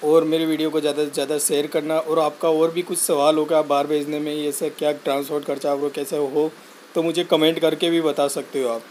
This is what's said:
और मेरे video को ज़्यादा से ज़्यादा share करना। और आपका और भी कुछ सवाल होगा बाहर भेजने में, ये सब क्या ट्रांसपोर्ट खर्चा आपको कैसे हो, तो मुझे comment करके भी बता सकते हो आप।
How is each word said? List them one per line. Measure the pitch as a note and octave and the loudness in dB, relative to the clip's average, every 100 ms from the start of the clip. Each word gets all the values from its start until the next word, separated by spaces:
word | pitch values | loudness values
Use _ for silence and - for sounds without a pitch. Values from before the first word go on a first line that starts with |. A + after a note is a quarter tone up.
और | D3+ D#3+ | 6 4
मेरे | D#3+ D#3+ D#3+ | 4 0 0
video | D#3 D#3 | 0 0
को | D3+ | 0
ज़्यादा | D3 C#3 | -2 0
से | D3+ | -2
ज़्यादा | C#3+ C#3 D3+ | -2 -2 -2
share | - D3 D3 | 0 0 0
करना। | D#3+ D3+ D#3+ | -2 0 -2
और | D#3+ D#3+ | 0 0
आपका | D3+ D3 E3+ | 0 0 0
और | D#3+ E3 | 2 2
भी | E3 | 0
कुछ | F3 F3 | -6 -4
सवाल | - D#3+ C#3+ D#3 | -2 2 4 4
होगा | D3+ D#3+ | 2 2
बाहर | D3+ C#3+ C#3+ | 2 0 2
भेजने | D3+ C#3+ D3+ | -2 -2 -6
में, | D3+ | -4
ये | D3+ D3 | -4 -4
सब | C#3+ D#3+ D3 | -4 -6 -2
क्या | D3+ | -2
ट्रांसपोर्ट | D3 D3+ C#3 C#3 D3 | -2 -2 -4 -2 -6
खर्चा | C#3+ C#3 D3 | -4 -4 -2
आपको | C#3+ C#3+ | -2 -2
कैसे | C#3+ C#3+ D#3 | -4 -6 -2
हो, | C#3+ C#3+ D#3 D#3 - - - | -2 0 -2 -4 -20 -20 -8
तो | - | -2
मुझे | E3 E3 | -2 -2
comment | E3+ E3 D#3 E3 | 2 4 4 4
करके | D#3+ D#3 E3+ | 0 2 0
भी | E3 | 2
बता | D#3+ C#3+ C#3+ | 0 0 0
सकते | C#3+ C3+ C#3+ | -2 -6 -4
हो | B2 | -2
आप। | A#2 - | -2 -6